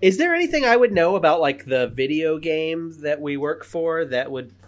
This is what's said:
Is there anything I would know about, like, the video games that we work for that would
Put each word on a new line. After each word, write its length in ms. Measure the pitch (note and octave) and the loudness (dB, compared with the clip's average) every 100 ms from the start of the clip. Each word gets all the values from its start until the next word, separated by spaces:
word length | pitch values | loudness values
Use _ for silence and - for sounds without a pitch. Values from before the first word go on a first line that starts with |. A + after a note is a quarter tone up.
Is 160 | F#3+ F#3+ | 2 2
there 180 | E4+ | 2
anything 300 | E4+ E4+ D#4 | 0 0 0
I 100 | B3+ | 4
would 160 | A#3+ A#3+ | 4 4
know 240 | F#3+ E3+ F#3+ | 4 2 4
about, 220 | D#3+ E3+ | 2 4
like, 240 | D3 C#3 - | 2 -2 -2
the 220 | B2+ B2 | -2 0
video 500 | A#2+ C3+ D3+ D#3+ D#3 | -2 -2 0 -2 -2
games 640 | D#3+ D#3 D#3+ E3 E3 D#3+ | -2 -4 -4 -6 -8 -8
that 180 | D3 D3 | -4 -4
we 160 | D3 C#3 | -4 -4
work 260 | D3 D#3+ | -4 -6
for 440 | - E3+ E3 E3 D#3+ | -8 -4 -2 -2 -2
that 240 | B2 C3+ | -4 -4
would 220 | C3 B2 - | -8 -10 -16